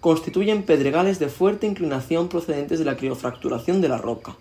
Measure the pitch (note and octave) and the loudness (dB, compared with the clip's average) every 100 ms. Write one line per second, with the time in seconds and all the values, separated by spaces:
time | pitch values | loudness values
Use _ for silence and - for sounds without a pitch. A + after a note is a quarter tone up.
0 | E3+ D#3+ - F#3 G3+ G#3+ G3 D3+ C#3 D#3 | 4 2 2 0 2 0 4 4 4 2
1 | F#3+ F#3+ D3 - F#3+ G#3 G#3+ G3 E3 C3+ | 2 0 -2 0 0 2 -2 -2 -2 -2
2 | B2+ E3 E3+ F3 E3 C#3+ C#3+ E3 D#3 C3 | -2 -2 0 -2 -2 -4 -2 -2 -2 -2
3 | C3 B2+ B2+ B2 C#3 A#2+ C#3+ F#3 E3 A#2+ | -4 -4 -6 -6 -4 -4 0 2 2 0
4 | A#2 A2+ - - | -2 -6 -8 -18